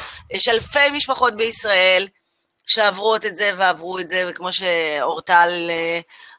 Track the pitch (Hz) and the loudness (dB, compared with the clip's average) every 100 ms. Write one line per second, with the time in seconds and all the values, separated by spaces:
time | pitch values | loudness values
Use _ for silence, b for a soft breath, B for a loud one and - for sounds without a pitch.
0 | B B - - 247 226 - 294 285 285 | B B -8 0 2 2 0 0 2 0
1 | 277 254 247 214 226 226 214 190 185 185 | -2 0 0 0 -4 -4 0 4 6 4
2 | 196 _ _ _ _ _ - 226 208 190 | 0 _ _ _ _ _ -2 2 2 2
3 | 214 220 214 175 202 185 190 160 170 185 | 0 0 -2 -2 -2 2 2 2 -4 -8
4 | 170 185 180 185 180 180 185 170 160 147 | -4 -4 -4 -6 -6 -4 -2 0 0 -2
5 | 135 156 - 175 175 175 170 165 165 170 | -2 -4 2 4 4 0 -4 -4 -4 -6
6 | 170 B B | -8 B B